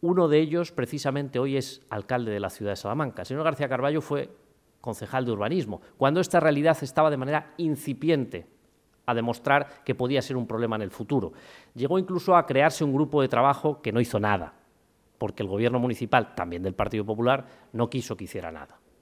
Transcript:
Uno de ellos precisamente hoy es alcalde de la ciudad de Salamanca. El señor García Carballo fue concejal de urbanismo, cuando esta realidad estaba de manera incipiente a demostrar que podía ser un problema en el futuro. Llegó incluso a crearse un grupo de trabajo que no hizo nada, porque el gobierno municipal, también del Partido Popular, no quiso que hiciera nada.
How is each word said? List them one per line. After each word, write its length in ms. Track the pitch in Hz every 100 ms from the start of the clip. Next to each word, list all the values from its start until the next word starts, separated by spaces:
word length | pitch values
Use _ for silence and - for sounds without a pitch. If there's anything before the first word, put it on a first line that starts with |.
Uno 260 | 170 180 165
de 100 | 151
ellos 340 | 156 165 170
precisamente 640 | - 123 147 143 135 139 131
hoy 180 | 135 135
es 260 | 131 - _
alcalde 400 | 107 98 127 117
de 100 | 104
la 80 | 98
ciudad 240 | - 104
de 40 | 95
Salamanca. 460 | 101 127 147 -
El 40 | 90
señor 180 | 135
García 240 | 160 139 143
Carballo 320 | 127 139 151
fue 300 | - 143 139 - _ _ _ _
concejal 460 | - 107 110 131 123
de 60 |
urbanismo, 500 | 107 104 180 123 101 - _
cuando 220 | 135 160
esta 200 | 180 175
realidad 380 | 156 147 151 156
estaba 300 | 139 - 156
de 80 | 143
manera 340 | 131 151 147 -
incipiente 880 | 165 147 - 135 156 156 127 90 85 _ _ _ _ _
a 100 | -
demostrar 680 | 117 117 117 - 139 143 -
que 100 | -
podía 280 | 127 127 135
ser 140 | 127 131
un 100 | 117
problema 300 | 113 117 110
en 60 |
el 80 | 101
futuro. 420 | - 117 139 90 - - - -
Llegó 240 | - 135 185
incluso 380 | 185 180 - 180
a 100 | 165
crearse 380 | 131 151 151
un 80 | 151
grupo 280 | 135 147 147
de 80 | 131
trabajo 540 | 117 135 139 156 143
que 100 | -
no 80 | 107
hizo 180 | 117 107
nada, 360 | 104 101 80 - _ _ _ _ _ _
porque 240 | 107 101
el 60 | 101
gobierno 300 | 101 117 123
municipal, 560 | 127 117 117 127 107
también 280 | - 87 87
del 120 | 92
Partido 300 | 92 104 107
Popular, 420 | 101 110 120 135 135 - _
no 180 | 113 117
quiso 260 | 131 117 110
que 80 |
hiciera 280 | 95 95 85
nada. 260 | 80 71 - _ _